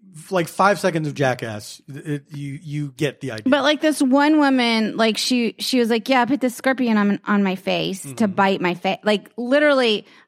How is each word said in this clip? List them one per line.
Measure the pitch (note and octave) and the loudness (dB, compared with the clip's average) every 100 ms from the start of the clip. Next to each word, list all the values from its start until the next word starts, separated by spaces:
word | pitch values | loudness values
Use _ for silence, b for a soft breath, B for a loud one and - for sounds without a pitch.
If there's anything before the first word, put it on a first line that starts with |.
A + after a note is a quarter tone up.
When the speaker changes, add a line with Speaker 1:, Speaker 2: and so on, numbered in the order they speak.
| - D#3 - | -20 -20 -4
Speaker 1:
like, | F#3+ E3 | -2 -2
five | - F#3+ G3 | 2 2 2
seconds | F#3+ D#3+ D3+ | 0 -2 -4
of | C#3 | 0
Jackass, | C3+ A#2 A#2 G#2 - - - | -2 0 -6 -10 -12 -20 -18
it, | C#3 D#3 D3 C#3 | -16 -8 -8 _
you, | C#3+ C#3+ C#3+ | -12 -12 -12
you | E3 D3 C#3+ B2+ | -10 -8 -8 -4
get | D3 - | -4 -4
the | C3 | -10
idea. | A2 B3 | -4 0
Speaker 2:
But, | C#4 | 2
like, | C4+ D4+ | 2 2
this | D#4 D4 | 0 0
one | C4+ C#4 D4 D#4 | 2 4 4 4
woman, | C#4+ C4 A#3 A3+ G#3+ G3 | 4 4 2 2 0 0
like, | A3+ G#3+ | 0 0
she, | - B3 A#3 - | -2 0 0 -2
she | - B3+ | -2 0
was | A3+ | 2
like, | A#3 A#3+ | 0 2
"Yeah, | C4 | 0
I | A3+ | 2
put | C#4 | 0
this | B3+ - | -2 -2
scorpion | C4 B3 A#3+ G#3+ | -2 0 0 2
on, | G3+ G3+ - | 2 0 0
on | G3+ | 0
my | G3 F#3 | 0 -2
face | F#3+ F3 E3 F#3+ | -4 -2 -4 -6
to | C#3 | -10
Speaker 1:
Mm-hmm. | C3 G#3 | -2 -2
Speaker 2:
bite | F#3 G3 G3 | 2 2 2
my | F3 F3+ | -2 -2
face." | F#3 F#3+ | -4 -2
Like, | G#3 G3+ - - | 0 -2 -2 -10
literally | A#3+ C#4+ D4+ C4+ A#3+ G#3 - b | 0 2 4 4 2 0 -4 b